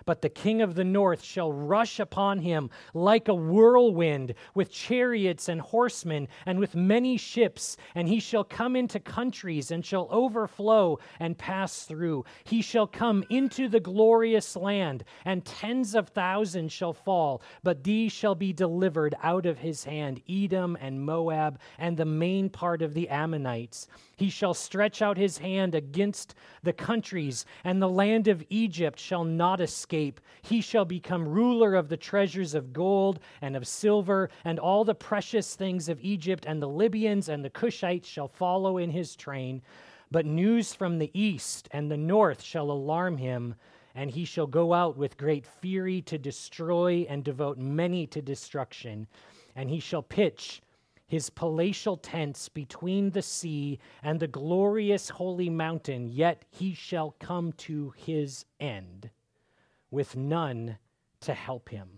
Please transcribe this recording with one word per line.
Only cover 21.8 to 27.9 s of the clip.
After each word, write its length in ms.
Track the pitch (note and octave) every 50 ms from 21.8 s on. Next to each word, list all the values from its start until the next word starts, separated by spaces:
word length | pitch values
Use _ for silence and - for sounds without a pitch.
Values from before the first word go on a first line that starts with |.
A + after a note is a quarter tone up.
| D#3 F3 E3+ D#3
the 80 | D#3+
main 420 | D#3 D#3 D#3 E3 F3+ F#3 G3 G3 G3
part 340 | G3 - F3 F3 E3+ D#3+ E3
of 100 | D3+ D3
the 160 | E3 E3+ -
Ammonites. 800 | C#3 C#3+ D#3 E3 E3 D3+ C#3 B2+ A#2+ A#2 A#2+ A#2 - - - - - - - _ _ -
He 120 | G3 G3
shall 240 | - - G3+ F#3+ E3+
stretch 480 | - - - - F#3+ G#3 G#3+ - -
out 160 | G#3+ G#3 G3+ F3+
his 200 | G3+ G3 D3+ -
hand 340 | D3+ F#3+ F#3+ F#3+ F#3+ F3+ E3
against 640 | D#3 D3 C#3 C#3 F3 G3+ G3+ G3+ - - - - - - - - -
the 120 | - E3+ E3+
countries, 720 | - - - A#3 A3+ A3 - G3 F3+ D3+ C#3 B2 - - - - - -
and 180 | F3+ F#3 F#3+
the 80 | F#3+
land 380 | F#3